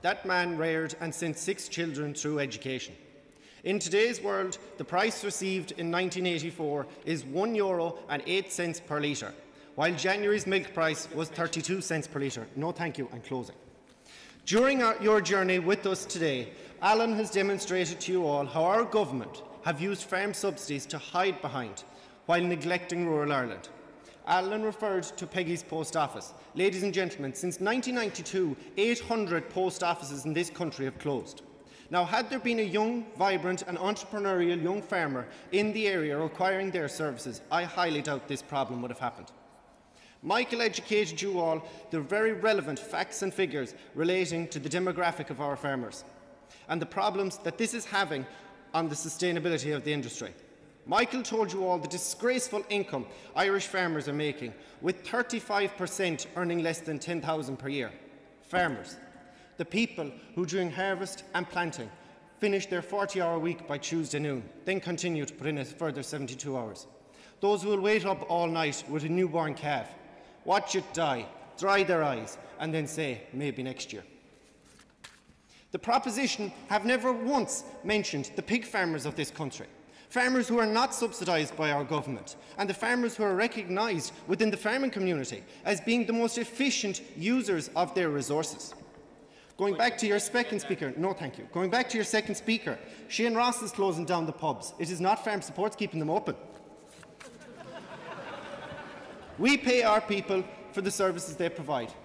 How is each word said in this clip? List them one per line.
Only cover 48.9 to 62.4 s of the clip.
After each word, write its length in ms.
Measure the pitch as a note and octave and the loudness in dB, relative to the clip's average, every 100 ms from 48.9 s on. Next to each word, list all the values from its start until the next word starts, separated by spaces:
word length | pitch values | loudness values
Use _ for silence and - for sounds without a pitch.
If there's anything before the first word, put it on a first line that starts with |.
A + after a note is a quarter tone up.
| D3 | -2
sustainability 800 | E3 - F3+ E3+ E3 D#3+ C#3+ D3 | -4 0 0 2 0 0 0 -2
of 80 | |
the 80 | C#3+ | 0
industry. 420 | D3 A#2+ - G#2 - - - - - - | -2 -2 -8 -10 -12 -20 -20 -20 -20 0
Michael 380 | F#3 A#3+ B3+ | 2 2 -2
told 280 | A3+ A3 G#3 | -2 0 0
you 140 | F#3+ F#3 | 0 0
all 120 | F3 | 0
the 100 | D3 | -2
disgraceful 760 | F3 - - A#3 B3+ B3 G#3 G3+ | -4 -4 0 2 2 0 -4 -2
income 360 | G#3 F#3+ C#3 A#2+ - - - | -2 -2 -4 -6 -12 -6 0
Irish 320 | G3 G3 F#3+ | 2 2 0
farmers 400 | F#3+ F3 D#3 D3 | 0 0 0 -2
are 60 | |
making, 400 | C#3+ D3+ C#3+ B2 G#2+ - - | -2 -2 -2 -8 -10 -20 -4
with 240 | E3 F#3 - | -2 -2 -2
thirty-five 720 | B3 A#3 A3+ - G3+ G3 G3 | -2 0 -2 0 2 2 0
percent 520 | F3+ - F#3 D3+ - - | -4 0 0 0 -4 -2
earning 260 | F3 E3+ | 0 2
less 160 | E3 D#3+ | 0 -2
than 200 | - D3 | -4 -6
ten 200 | - E3+ | -2 -4
thousand 360 | D3 D#3+ C3 C3 | 0 -2 -2 -6
per 120 | C#3 | -4
year. 220 | C#3+ A2+ - - - - - | -2 -4 -6 -20 -20 -20 -20
Farmers, 540 | - F3+ F3 A#2 - - - - - - - - | -2 2 2 0 -8 -16 -18 -20 -20 -20 -20 -8
the 80 | E3 | -2
people 460 | G3+ A3+ - D3 B2+ - | 0 0 -2 -6 -8 -10
who 120 | - F3 | -4 -2
during 260 | F#3 F3+ | 0 0
harvest 520 | D3 G3 F#3 F#3 - - F3 | 0 0 0 -4 -8 -4 -4
and 120 | F3 | -2
planting 420 | F3+ F3 C#3+ A2 - - - - | -2 -2 -4 -10 -12 -20 -20 -20
finish 260 | - | -2